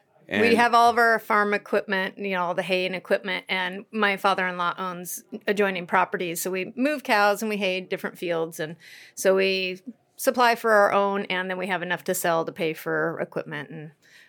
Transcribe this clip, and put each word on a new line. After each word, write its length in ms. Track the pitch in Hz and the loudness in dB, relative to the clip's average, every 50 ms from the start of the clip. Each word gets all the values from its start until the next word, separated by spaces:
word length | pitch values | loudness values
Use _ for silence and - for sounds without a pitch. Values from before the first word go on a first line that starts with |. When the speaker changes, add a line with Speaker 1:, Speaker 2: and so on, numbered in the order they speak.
| _ _ _ _ _ - | _ _ _ _ _ -4
Speaker 1:
And 140 | 180 202 214 | 0 2 4
Speaker 2:
We 140 | 233 233 | 4 4
have 180 | 226 240 240 233 | 4 4 4 6
all 160 | 233 233 240 | 6 6 6
of 80 | 226 233 | 6 4
our 220 | 233 233 226 220 | 4 4 2 2
farm 340 | - - 220 208 208 208 208 | 0 0 0 2 2 2 0
equipment, 640 | 202 202 - - 202 - - 202 190 190 196 190 - | -2 -2 -2 -2 -2 0 0 -2 -2 -2 -2 -4 -6
you 120 | 202 196 | -6 -4
know, 120 | 190 180 180 | -2 -2 -2
all 120 | 170 180 | -2 -2
the 80 | 180 180 | -4 -2
hay 200 | 170 190 180 185 | 0 0 0 0
and 120 | 185 190 | -2 -4
equipment, 480 | 175 - - 202 190 - 196 185 180 - - | -6 -2 0 -2 0 0 -4 -6 -6 -4 -4
and 360 | 190 185 185 180 185 196 220 - - | -4 -2 -2 -4 -6 -10 -12 -8 -2
my 240 | 220 208 202 196 | 0 0 0 0
father-in-law 580 | 190 - 202 190 185 185 180 180 180 175 175 - | 2 2 2 2 2 0 -2 -2 -2 -2 -2 -2
owns 460 | - 190 185 175 175 180 175 - - - _ - 208 - | -4 -6 -6 -6 -8 -10 -10 -12 -12 -12 _ -14 -6 -4
adjoining 400 | - 202 196 208 196 190 175 180 | -2 0 2 2 0 0 -4 -4
properties, 560 | 175 - 190 180 - - 185 185 170 165 175 - | 0 2 2 2 2 0 -4 -4 -6 -6 -6 -6
so 80 | 185 | -4
we 220 | 185 185 185 226 - | -4 -4 -6 -6 -4
move 300 | - 254 294 302 269 - | -2 -2 -2 -2 -2 -2
cows 380 | - 233 208 202 208 202 202 226 | 0 2 4 4 4 2 2 -2
and 60 | 214 | -4
we 100 | 214 202 | -2 -2
hay 220 | 208 185 185 185 | -2 -2 -2 -2
different 380 | 185 180 190 180 - 196 - - | -4 -6 -6 -6 -6 -8 -10 -8
fields, 400 | - 175 170 165 165 165 170 - | -6 -4 -2 -2 -4 -4 -6 -8
and 160 | 160 151 160 - - - - - - - _ | -8 -8 -10 -14 -18 -20 -20 -20 -20 -18 _
so 220 | - - 190 190 | 0 2 4 4
we 440 | 190 190 190 190 190 190 180 185 185 - - - _ _ _ _ | 4 4 2 0 0 -2 -4 -6 -8 -12 -16 -18 _ _ _ _
supply 400 | - - 269 247 240 247 233 233 | -2 -2 0 2 4 4 4 2
for 160 | 226 - 226 220 | 2 2 4 6
our 200 | 208 202 - - | 6 6 6 4
own, 340 | 202 202 202 196 202 202 | 2 2 2 0 -2 -4
and 220 | - 180 185 185 190 | -2 -4 -4 -2 -4
then 100 | 185 185 | -4 -6
we 100 | 185 202 | -4 -4
have 120 | 185 175 175 | -4 -4 -2
enough 200 | 180 180 170 - | -4 -4 -4 -2
to 100 | - 185 | -2 -2
sell 300 | 175 - 175 165 165 160 | 0 0 0 0 0 0
to 60 | 165 | -4
pay 220 | 147 - 180 156 160 | -6 -4 -4 -4 -4
for 460 | - - 165 160 156 156 165 165 - | -6 -4 -4 -2 -2 -2 -2 -2 -4
equipment 500 | - 170 - 160 - - 156 147 147 - | -8 -6 -6 -8 -8 -8 -10 -10 -12 -12
and 200 | 160 160 151 160 - _ _ _ - - - | -14 -14 -16 -16 -18 _ _ _ -20 -20 -20